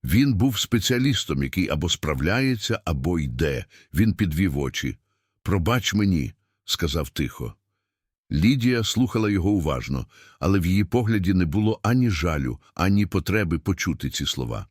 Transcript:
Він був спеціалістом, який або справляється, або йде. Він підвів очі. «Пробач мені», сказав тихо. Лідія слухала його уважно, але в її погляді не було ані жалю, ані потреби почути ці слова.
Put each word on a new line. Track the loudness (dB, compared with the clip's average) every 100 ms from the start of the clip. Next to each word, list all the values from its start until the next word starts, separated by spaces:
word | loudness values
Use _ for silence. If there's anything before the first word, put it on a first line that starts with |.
Він | 2 2 4
був | 4 2 0
спеціалістом, | 0 0 0 0 2 0 -2 -4
який | -2 -2 -2
або | 0 -2
справляється, | -2 -2 -2 0 2 0 -2 -4 -4
або | -2 -2 0 0
йде. | -2 0 -2 -2 -8 -18 _
Він | 0 2
підвів | 2 -2 2 0 0
очі. | -4 -4 -6 -8 _ _ _ _
«Пробач | -2 0 2 0 0
мені», | 0 2 2 -2 -8 _ _
сказав | -8 -4 -2 -2 -4
тихо. | -4 -6 -6 -12 -12 _ _ _ _ _ _ _
Лідія | 2 4 4 2 0
слухала | 0 0 0 2 2
його | 2 2
уважно, | 2 0 -2 -4 -6 -6 -16 -20 _
але | 2 2
в | 4
її | 2
погляді | 2 0 0 0 2
не | 2
було | 2 2 0 0
ані | 0 2 2
жалю, | 2 0 0 -4 -6 _
ані | -2 2 2 2
потреби | 0 0 -2 0 -2
почути | -2 -2 -2 -4 -4
ці | -4 -6
слова. | -4 -6 -6 -10